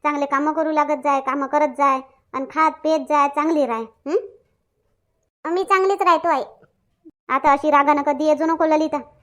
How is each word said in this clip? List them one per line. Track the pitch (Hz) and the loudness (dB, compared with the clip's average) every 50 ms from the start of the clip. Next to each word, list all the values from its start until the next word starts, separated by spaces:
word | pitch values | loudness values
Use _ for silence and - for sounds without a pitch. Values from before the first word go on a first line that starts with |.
| - | -2
चांगले | 294 294 285 285 | -4 -2 -2 -4
कामं | 277 285 269 294 311 | -2 -2 -2 -2 -2
करू | 302 320 320 311 | -2 -2 -4 -2
लागत | 311 302 294 294 302 277 247 | 0 -2 0 -2 -4 -4 -2
जाय, | 294 277 269 | -2 -2 -2
कामं | 269 269 277 285 277 | -2 -4 -6 -6 -4
करत | 262 - 294 302 294 | -2 0 0 0 0
जाय, | 247 254 285 277 269 262 262 _ _ _ _ _ | 0 0 0 0 0 -2 -6 _ _ _ _ _
आणि | - 262 269 262 - | -10 -10 -10 -6 -2
खात | 311 311 311 302 - - | 0 0 0 0 -2 -2
पेत | 311 320 311 | 0 0 0
जाय, | 262 - 302 294 285 285 | 0 0 2 2 2 2
चांगली | 285 294 294 320 339 302 277 | 0 -2 -2 0 0 0 0
राय. | 233 226 220 | -2 -4 -6
हं? | 226 220 _ _ _ 277 330 440 - - - _ _ _ _ _ _ _ _ _ _ _ _ _ _ _ _ _ _ _ _ _ - 311 | -8 -12 _ _ _ -4 -4 -4 -4 -6 -20 _ _ _ _ _ _ _ _ _ _ _ _ _ _ _ _ _ _ _ _ _ -6 -4
मी | 339 370 381 | -2 -2 0
चांगलीच | - 392 381 381 392 392 392 | 0 2 2 2 0 0 2
राहतो | 392 370 339 330 339 339 | 2 2 2 2 2 0
आई. | 311 262 - - - _ - _ _ _ _ _ _ _ _ 320 _ _ _ - | -2 -2 -4 -8 -14 _ -20 _ _ _ _ _ _ _ _ -20 _ _ _ -6
आता | 247 277 269 302 | -4 0 2 2
अशी | 277 285 285 302 | 2 4 2 4
रागानं | 294 285 277 294 294 302 | 4 4 4 4 2 2
कधी | 285 302 277 254 311 | 2 -2 -2 0 2
येजो | 302 302 269 320 | 0 2 2 0
नको | 320 330 320 339 | -2 0 0 2
ललिता. | 320 311 311 320 311 - 285 240 - _ _ | 2 2 2 0 -2 -4 -8 -8 -12 _ _